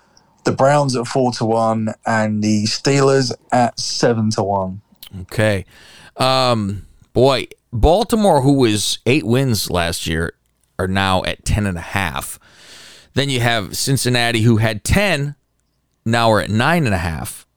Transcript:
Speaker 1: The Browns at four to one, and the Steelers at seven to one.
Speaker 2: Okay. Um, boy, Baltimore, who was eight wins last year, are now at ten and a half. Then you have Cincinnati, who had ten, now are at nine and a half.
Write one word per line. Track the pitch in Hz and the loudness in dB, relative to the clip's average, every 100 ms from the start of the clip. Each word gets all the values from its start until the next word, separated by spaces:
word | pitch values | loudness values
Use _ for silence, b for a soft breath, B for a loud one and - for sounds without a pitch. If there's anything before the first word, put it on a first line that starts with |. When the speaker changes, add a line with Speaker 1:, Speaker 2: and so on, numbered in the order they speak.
| b b b _ | b b b _
Speaker 1:
The | - | -4
Browns | - 135 147 143 123 | 2 4 4 2 -2
at | 120 | -2
four | 139 123 | 0 0
to | 117 113 | 0 0
one, | 113 113 113 110 - - | 0 0 0 -4 -6 -4
and | 113 107 107 | -2 0 0
the | 107 107 107 | 0 2 0
Steelers | - - 139 135 135 123 - _ | -2 0 2 4 2 0 -6 _
at | 123 117 - | 0 0 -2
seven | - - 135 113 110 | -8 0 0 2 0
to | 110 | 0
one. | 98 98 95 98 - _ - 95 | -2 -2 -4 -8 -16 _ -18 -16
Speaker 2:
Okay. | 95 - 110 101 - B B B B - | -8 -2 0 -2 -6 B B B B -4
Um, | 131 131 127 117 101 95 - _ _ | 0 0 0 0 -2 -6 -12 _ _
boy, | - 131 127 - - _ | 2 2 2 -4 -14 _
Baltimore, | 113 147 180 233 220 202 151 | 0 4 4 2 2 4 4
who | 131 | 4
was | 139 120 104 - - - | 4 4 2 -2 -2 0
eight | 143 104 | 0 2
wins | 123 135 107 - | 0 2 -2 -2
last | 90 85 85 - | -2 -2 -4 -4
year, | 80 82 - _ _ _ - | -4 -4 -8 _ _ _ -6
are | 95 | -4
now | 95 95 92 | -2 0 0
at | - - - | -2 -6 -2
ten | - 104 | -2 -2
and | 87 | -4
a | |
half. | - 98 90 67 - - B B B B B B B - | -6 -6 -4 -6 -10 -14 B B B B B B B -4
Then | 139 | -2
you | 131 | 0
have | 120 117 90 101 | 0 0 -2 -6
Cincinnati, | - 135 127 123 120 117 | -2 0 0 0 0 2
who | 113 110 | 2 2
had | 110 110 | 0 -4
ten, | - 196 202 151 143 143 _ _ _ _ _ _ - | 0 0 2 0 -4 -10 _ _ _ _ _ _ -2
now | 117 117 | 2 4
are | 104 | 2
at | 71 | 0
nine | 107 131 175 131 | 0 2 2 0
and | |
a | 92 | 0
half. | 85 78 - - - | -2 -6 -8 -14 -20